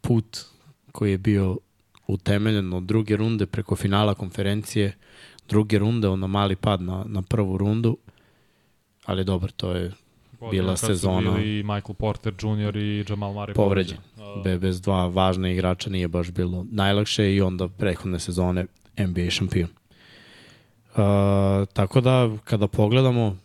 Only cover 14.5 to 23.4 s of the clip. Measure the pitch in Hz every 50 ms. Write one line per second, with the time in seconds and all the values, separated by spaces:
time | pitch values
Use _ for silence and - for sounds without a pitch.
14.5 | 92 90 92 95 92 90 92 101 98 92 92 87 87 95 95 95 92 92 92 92
15.5 | 90 92 90 90 90 87 - - 95 92 90 85 82 87 87 87 87 90 90 90
16.5 | 90 90 90 - 113 104 98 98 101 101 107 - - - 107 98 98 98 98 92
17.5 | 92 90 92 90 95 - 107 101 90 - - 95 90 87 - - 87 87 90 90
18.5 | 90 90 90 92 _ _ _ _ _ - 101 92 87 90 87 87 - - 98 90
19.5 | - 92 85 85 - _ _ _ _ _ _ - - - - - - - - -
20.5 | - _ _ _ _ _ _ _ - - 104 101 101 101 101 101 98 98 98 98
21.5 | 98 98 98 - _ - 104 92 - 135 120 127 131 127 123 113 107 104 - -
22.5 | - 104 104 101 - - 107 104 117 131 135 131 123 120 117 107 92 92